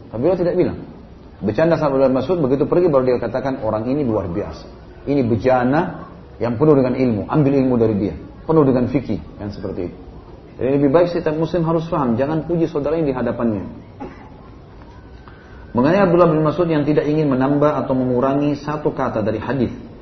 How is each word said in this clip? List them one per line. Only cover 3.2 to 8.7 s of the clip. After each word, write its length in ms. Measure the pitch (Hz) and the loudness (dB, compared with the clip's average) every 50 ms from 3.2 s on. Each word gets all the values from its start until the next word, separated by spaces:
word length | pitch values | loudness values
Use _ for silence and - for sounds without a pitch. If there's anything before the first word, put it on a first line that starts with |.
katakan, 400 | 117 110 117 127 117 - 131 - | 0 -4 -4 -4 -4 -4 -4 -4
"Orang 280 | 110 110 107 110 110 123 | -4 -2 -2 -2 -2 -2
ini 120 | 135 151 147 | -2 0 0
luar 240 | 117 107 101 95 85 | 0 0 -2 -2 -4
biasa. 360 | 85 - 90 - - - - - - - - - - - - | -4 -6 -6 -6 -10 -14 -16 -18 -20 -20 -20 -20 -20 -10 -4
Ini 160 | 131 143 143 123 | -2 0 0 2
bejana 840 | 113 120 95 101 127 127 127 123 127 131 160 185 180 - - - - - - - - - | 2 2 2 2 2 4 4 4 2 2 2 0 -2 -6 -12 -14 -18 -18 -20 -20 -16 -10
yang 220 | - 110 120 120 110 | -6 -4 -2 0 2
penuh 160 | 151 156 151 | 4 6 6
dengan 160 | 139 127 131 123 | 6 4 2 2
ilmu. 320 | 127 131 123 110 101 90 - | 0 0 0 0 0 -2 0
Ambil 240 | 131 156 143 139 139 139 131 | 2 2 4 4 4 4 2
ilmu 100 | 131 123 | 2 4
dari 180 | 117 113 110 107 | 2 2 2 2
dia. 180 | 98 104 92 82 - - - - - - | 0 -2 -2 -4 -6 -12 -16 -18 -10 -2
Penuh 180 | - - 160 143 | 2 4 4 4
dengan 240 | 135 | 4